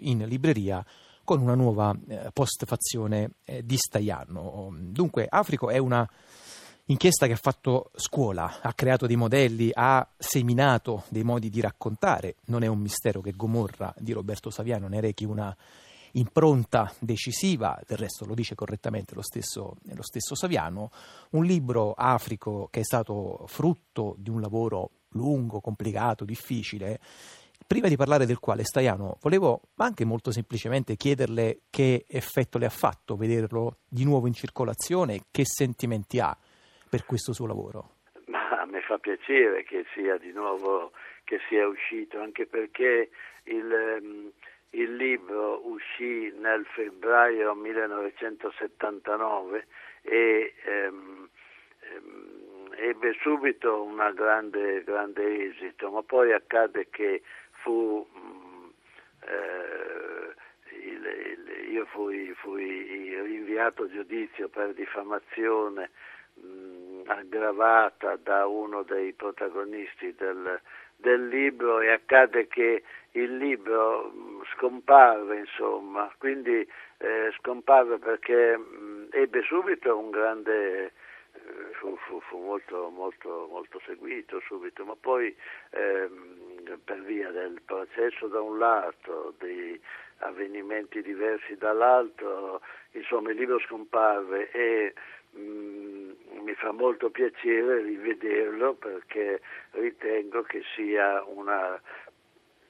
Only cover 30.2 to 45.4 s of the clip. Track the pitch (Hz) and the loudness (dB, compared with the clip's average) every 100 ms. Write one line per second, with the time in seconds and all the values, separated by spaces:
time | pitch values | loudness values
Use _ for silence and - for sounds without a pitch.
30.2 | 135 120 - 117 113 135 120 107 139 139 | -2 -4 -4 -6 -2 -2 -2 0 2 2
31.2 | 120 113 113 - _ - 131 123 - 127 | 2 2 0 0 _ 2 4 4 0 -6
32.2 | - - 123 117 120 - - - - 104 | -2 0 0 0 -2 2 0 0 -8 -2
33.2 | 110 117 110 113 117 - - 123 143 135 | 0 0 0 -2 -2 -6 -8 0 4 4
34.2 | 123 117 - - 113 - - 180 147 101 | 4 -2 -6 -4 -4 -2 -2 0 0 -2
35.2 | - - 135 - 131 117 123 110 101 123 | -4 0 0 2 -2 0 -2 -2 -2 0
36.2 | 85 - _ _ _ _ - 123 - 120 | 0 -4 _ _ _ _ -4 -4 -2 -4
37.2 | - 113 113 101 98 - - _ _ - | -2 -6 -4 -6 -8 -12 -16 _ _ -20
38.2 | - - - - 92 95 - 104 104 95 | -8 -6 -2 -2 -2 -6 -4 -4 -2 -6
39.2 | - 135 113 92 - 92 82 - 95 92 | 2 4 6 4 -2 -6 -6 -4 -2 -2
40.2 | 87 98 104 95 98 95 82 - - - | -4 -6 -4 -2 0 -2 -4 -14 -20 -18
41.2 | - 104 - 107 101 98 - 113 107 107 | -8 -6 0 2 2 0 -6 -6 -8 -10
42.2 | 107 110 113 113 107 - 127 117 110 - | -10 -8 -6 -4 -6 0 2 4 0 -6
43.2 | - - - 113 113 113 110 110 104 104 | -20 -18 -8 -6 -2 0 0 -4 -8 -14
44.2 | 104 _ - - _ 113 117 123 131 120 | -16 _ -20 -20 _ -4 -4 0 -2 -2
45.2 | 92 104 | -4 -2